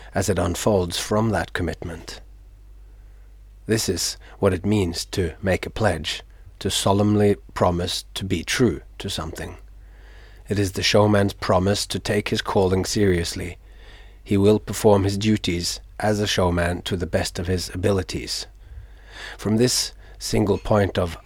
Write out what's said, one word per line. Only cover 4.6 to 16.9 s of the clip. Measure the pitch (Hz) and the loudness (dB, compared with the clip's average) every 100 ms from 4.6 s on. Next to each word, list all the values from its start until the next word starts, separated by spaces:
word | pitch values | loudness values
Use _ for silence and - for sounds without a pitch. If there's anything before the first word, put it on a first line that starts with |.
| 101 | 2
means | 107 90 85 - | 2 2 -2 -6
to | - 85 - | -4 -4 -2
make | 98 90 - | -2 -2 -2
a | |
pledge, | - 107 85 73 - - - - - | 0 0 0 -4 -8 -12 -20 -20 -8
to | 98 | -4
solemnly | - - 98 104 104 104 98 - - | 0 2 2 4 4 4 2 -4 0
promise | 95 87 90 - - | 2 2 -2 -6 -8
to | - 95 | -8 -4
be | 92 | -4
true | 78 - 120 73 - - | -2 2 2 2 -8 -12
to | 98 | -8
something. | - 82 82 85 87 - - - - - - - - - | -6 -8 -10 -12 -14 -18 -20 -20 -20 -20 -20 -20 -20 -4
It | 104 | 0
is | 98 | 0
the | 92 | 0
showman's | 92 107 107 101 101 | 2 4 6 4 2
promise | - - 92 92 101 - | -2 0 2 2 0 -2
to | 98 | -4
take | - 104 - | -2 -2 0
his | 110 | -4
calling | - 107 95 92 92 | -2 2 2 2 0
seriously. | 110 101 87 85 - 87 90 - - - - - - | 2 2 2 0 -6 -10 -12 -18 -20 -20 -20 -20 -20
He | - 101 | -2 4
will | 98 107 | 4 4
perform | - 104 110 101 | 0 2 4 6
his | 95 98 | 4 0
duties | 110 107 - 87 85 - - - | 0 2 0 -2 -4 -6 -10 -4
as | 104 107 | -2 0
a | 104 | 0
showman | - 90 87 87 90 | 2 2 2 0 -2
to | - | -4